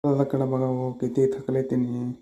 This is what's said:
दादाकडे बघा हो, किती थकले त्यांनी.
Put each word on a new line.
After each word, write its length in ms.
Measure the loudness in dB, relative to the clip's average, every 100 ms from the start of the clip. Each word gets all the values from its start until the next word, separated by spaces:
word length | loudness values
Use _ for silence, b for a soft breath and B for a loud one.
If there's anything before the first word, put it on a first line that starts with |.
दादाकडे 400 | 2 2 2 2
बघा 220 | 0 0 0
हो, 260 | 0 -4
किती 400 | -4 -2 2 2
थकले 300 | 2 -2 -2
त्यांनी. 500 | 0 0 0 -2 -6 -8